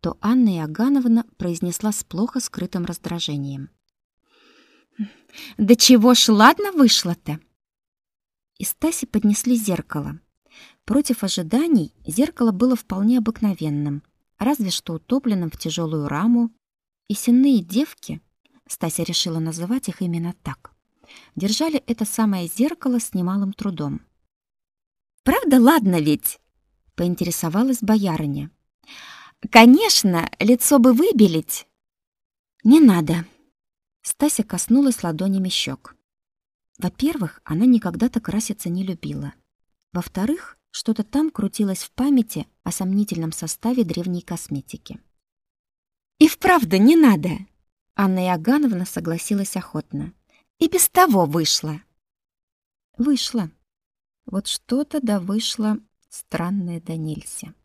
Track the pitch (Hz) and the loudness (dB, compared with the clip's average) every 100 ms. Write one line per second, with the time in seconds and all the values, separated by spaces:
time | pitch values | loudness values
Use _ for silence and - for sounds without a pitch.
0 | 165 - 202 254 233 175 156 156 247 277 | -6 -4 0 2 2 0 -6 -2 0 2
1 | 247 226 233 _ 175 170 175 175 214 208 | 4 2 0 _ -6 -4 -6 -4 -4 -6
2 | - 170 226 262 - - 185 190 175 170 | -8 -6 -4 -4 -8 -10 -8 -6 -8 -10
3 | 175 170 - 147 139 139 139 _ _ _ | -10 -8 -6 -6 -8 -10 -14 _ _ _
4 | _ _ _ _ _ _ _ _ _ - | _ _ _ _ _ _ _ _ _ -12
5 | 208 _ _ - - - 208 233 - 254 | -12 _ _ -20 -20 -2 4 6 8 6
6 | 226 240 - 208 226 320 415 359 247 - | 8 4 4 6 6 4 -2 2 4 4
7 | 175 170 - 151 _ _ _ _ _ _ | -2 -6 -8 -10 _ _ _ _ _ _
8 | _ _ _ _ _ _ 196 - 311 339 | _ _ _ _ _ _ -10 -4 -4 -4
9 | - 214 208 208 - 240 208 180 - - | -4 0 2 0 0 0 0 -4 -6 -8
10 | 143 147 _ _ _ - - _ - 240 | -8 -12 _ _ _ -20 -20 _ -2 0
11 | 294 240 196 - 165 233 339 262 151 _ | 0 -2 -2 -4 -2 0 2 2 0 _
12 | - 165 311 - 233 185 247 247 - 190 | -8 -2 -2 0 -2 0 0 0 -4 -2
13 | 202 254 220 226 214 180 156 147 147 143 | 0 0 0 -2 -4 -2 -4 -4 -4 -6
14 | _ _ _ _ 226 294 196 - - 160 | _ _ _ _ -2 -2 -4 -6 -8 -12
15 | _ 262 254 196 165 - 165 165 165 156 | _ -2 0 -2 -4 -8 -8 -6 -4 -4
16 | 143 143 214 240 233 _ _ _ _ _ | -4 -2 2 2 0 _ _ _ _ _
17 | _ 202 - 240 277 247 170 196 311 - | _ -6 2 4 4 2 0 -4 -4 -8
18 | - - _ _ _ _ _ - 165 - | -14 -14 _ _ _ _ _ -8 -6 -6
19 | 170 170 180 165 160 165 175 254 - - | -4 -4 -4 -4 -6 -6 -4 -4 -4 -6
20 | 180 170 170 175 - 135 - _ _ _ | -4 -4 -6 -8 -12 -12 -16 _ _ _
21 | _ - _ - 196 214 320 302 - 233 | _ -20 _ -6 -4 -2 -2 -2 -4 -4
22 | 214 - 220 190 170 - 277 339 269 247 | -4 0 0 0 -6 -2 -2 0 -2 -2
23 | - 185 180 196 196 202 208 160 147 147 | -2 -4 -2 -2 -4 -6 -8 -6 -8 -8
24 | _ _ _ _ _ _ _ _ _ _ | _ _ _ _ _ _ _ _ _ _
25 | _ _ - 370 427 262 233 330 202 175 | _ _ 0 0 4 6 6 6 2 0
26 | 151 147 - - _ _ _ _ _ - | 0 -2 -4 -12 _ _ _ _ _ -6
27 | 175 175 175 160 165 185 262 247 202 220 | -4 -2 -4 -4 -4 0 0 -2 0 0
28 | 196 160 151 143 147 _ _ _ _ - | 0 -4 -4 -6 -10 _ _ _ _ -20
29 | - - - _ - 226 233 285 440 - | -20 -20 -20 _ 2 6 8 8 6 2
30 | 196 170 160 - 208 247 - 285 247 240 | 0 -2 -4 -2 2 2 4 4 6 4
31 | 370 311 208 160 - - - _ _ _ | 2 4 4 4 -6 -12 -14 _ _ _
32 | _ _ _ _ _ _ 214 302 277 175 | _ _ _ _ _ _ 4 8 8 6
33 | 156 170 165 _ _ _ _ _ _ _ | 0 -4 -6 _ _ _ _ _ _ _
34 | - - 294 - 214 175 - 240 277 233 | -10 -2 -2 0 -4 -4 2 4 4 0
35 | 175 160 185 190 185 - - 135 - _ | -4 -2 -2 -2 -2 -4 -6 -8 -14 _
36 | _ _ _ _ _ _ _ _ 180 _ | _ _ _ _ _ _ _ _ -6 _
37 | 277 320 175 - - 156 247 233 196 170 | -4 -2 -6 -8 -6 2 4 4 2 -2
38 | 240 226 - 202 226 208 180 175 190 170 | -2 -2 -4 -4 -4 -8 -6 -6 -6 -6
39 | 147 143 139 - _ _ _ _ _ 175 | -8 -8 -10 -14 _ _ _ _ _ -8
40 | 175 - 214 330 - - _ - - 220 | -6 -6 -4 -4 -8 -20 _ -10 -4 -4
41 | 214 277 311 - 196 - 202 185 - - | -2 -2 -2 -2 -6 -2 -4 -4 -10 -4
42 | 269 269 226 156 - _ - - 185 196 | 2 2 2 -6 -12 _ -10 -6 -2 -2
43 | 208 170 160 - 160 - 226 254 185 175 | -2 -4 -6 -6 -10 -6 -2 0 0 -2
44 | 180 175 - 170 - 143 - - - - | -4 -6 -8 -12 -8 -10 -10 -18 -18 -20
45 | _ _ _ _ _ _ _ _ _ _ | _ _ _ _ _ _ _ _ _ _
46 | _ _ 311 - 370 349 180 190 220 330 | _ _ 4 4 2 2 2 4 6 6
47 | 294 190 170 160 190 _ _ _ _ - | 6 4 0 -6 -12 _ _ _ _ -2
48 | 196 185 180 180 160 285 285 185 185 - | 0 0 -2 -2 0 0 0 -2 -6 -8
49 | 170 165 - 202 196 190 - 156 - - | -6 -8 -4 -4 -4 -8 -8 -10 -10 -10
50 | 151 _ _ _ _ _ 330 359 - - | -10 _ _ _ _ _ 0 0 0 2
51 | 359 208 165 160 156 - 156 156 _ _ | 4 4 2 0 -2 -2 -4 -10 _ _
52 | _ _ _ _ _ _ _ _ _ - | _ _ _ _ _ _ _ _ _ -4
53 | 247 269 - 240 165 _ _ _ _ _ | 0 0 -2 -4 -6 _ _ _ _ _
54 | _ _ - 190 - - - 247 294 302 | _ _ -8 -8 -6 -10 -4 -4 -2 -4
55 | 247 208 175 208 - - 214 214 _ _ | -2 -2 -2 -4 -4 -4 -2 -4 _ _
56 | _ - - - 170 202 175 170 165 160 | _ -20 -10 -6 -4 -4 -6 -8 -10 -8
57 | 156 151 - - - - | -8 -10 -14 -16 -18 -20